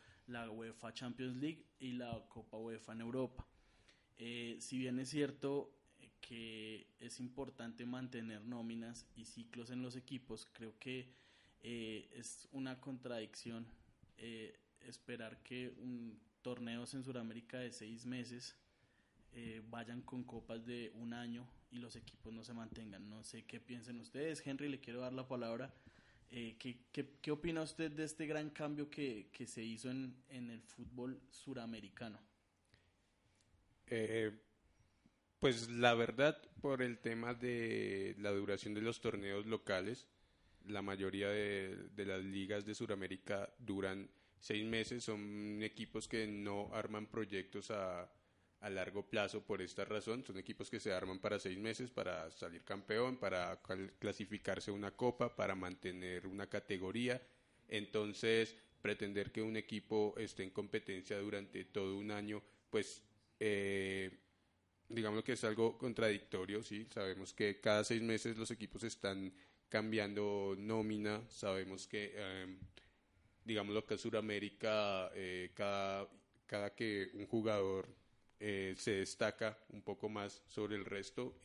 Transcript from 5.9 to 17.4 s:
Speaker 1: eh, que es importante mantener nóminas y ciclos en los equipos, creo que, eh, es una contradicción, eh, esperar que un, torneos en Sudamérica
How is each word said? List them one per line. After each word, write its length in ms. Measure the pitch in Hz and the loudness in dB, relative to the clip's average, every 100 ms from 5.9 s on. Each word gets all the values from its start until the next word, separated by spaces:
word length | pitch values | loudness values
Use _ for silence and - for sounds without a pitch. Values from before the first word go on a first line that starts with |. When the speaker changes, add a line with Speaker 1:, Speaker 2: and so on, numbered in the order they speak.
| - | -20
Speaker 1:
eh, 80 | - - | -20 -18
que 680 | - 117 113 110 110 110 - - | -12 -8 -6 -6 -6 -8 -12 -12
es 220 | 117 - | -10 -6
importante 640 | 123 127 131 - 117 117 120 | -6 -4 -6 -6 -8 -6 -4
mantener 560 | 123 127 120 113 107 | -4 -4 -4 -6 -6
nóminas 680 | 110 123 113 113 113 120 - - | -6 -4 -4 -4 -6 -8 -14 -16
y 80 | |
ciclos 460 | 113 - 113 123 117 | -14 -12 -10 -8 -6
en 120 | 127 | -4
los 140 | 127 123 | -4 -6
equipos, 500 | 127 131 - 110 - | -6 -6 -6 -10 -10
creo 260 | - 113 107 | -10 -12 -8
que, 300 | 127 127 127 - - - - _ | -4 -4 -6 -14 -20 -20 -20 _
eh, 480 | 113 120 110 107 - | -6 -4 -2 -4 -8
es 380 | 123 113 - - | -10 -10 -10 -10
una 300 | 139 131 127 | -4 -4 -4
contradicción, 840 | 139 131 123 120 107 - 120 117 113 - - - - - | -6 -6 -4 -4 -4 -6 -6 -6 -6 -12 -20 -20 -20 -12
eh, 420 | 113 113 110 - _ _ | -10 -8 -10 -12 _ _
esperar 600 | 131 117 - 120 113 117 | -16 -14 -8 -8 -8 -10
que 280 | - 123 127 | -8 -6 -4
un, 500 | - 123 123 117 104 - _ | -6 -6 -6 -6 -12 -18 _
torneos 520 | 123 123 120 117 120 139 | -6 -4 -2 -4 -4 -6
en 100 | 131 | -4
Sudamérica 540 | 123 113 113 | -4 -4 -6